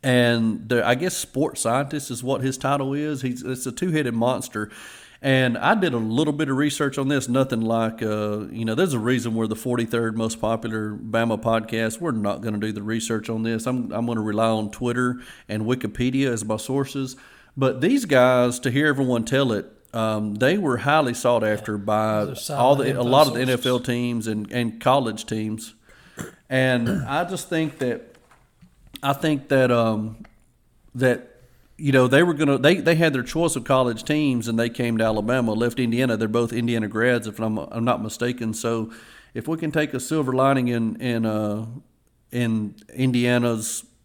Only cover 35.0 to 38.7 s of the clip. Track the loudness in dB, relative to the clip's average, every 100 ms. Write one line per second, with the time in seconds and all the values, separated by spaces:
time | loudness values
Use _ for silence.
35 | 2 0 0 0 2 0 0 0 0 2
36 | 0 0 0 0 0 -2 -2 -2 -2 0
37 | 2 2 -2 -6 -4 -4 -6 -4 -2 -2
38 | -4 -4 -4 -2 -4 -4 -2